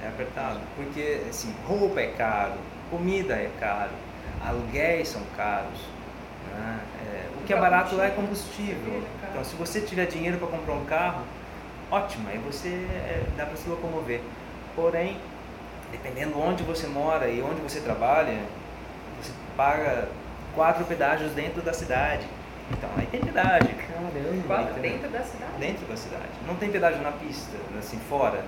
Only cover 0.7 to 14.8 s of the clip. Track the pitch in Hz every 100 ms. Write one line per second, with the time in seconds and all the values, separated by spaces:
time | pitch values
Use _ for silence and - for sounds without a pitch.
0.7 | - 139 147 147 143 117 - 117 107 -
1.7 | 196 196 - 113 - 113 107 98 98 90
2.7 | - - 175 180 196 185 110 104 - 110
3.7 | 101 101 - - - - - 120 120 113
4.7 | 127 160 170 - 110 101 - 104 101 95
5.7 | - - - - - - - 92 104 110
6.7 | 113 104 - 110 101 92 - - 196 185
7.7 | 180 180 190 196 196 202 202 - - 202
8.7 | 180 110 104 104 - - 139 127 - 165
9.7 | 214 208 185 175 165 220 175 185 165 156
10.7 | 143 - 160 175 - - - - - -
11.7 | - - 196 202 - 104 107 143 139 180
12.7 | 180 185 185 127 127 123 143 151 156 170
13.7 | 170 170 160 123 117 117 - - - -
14.7 | -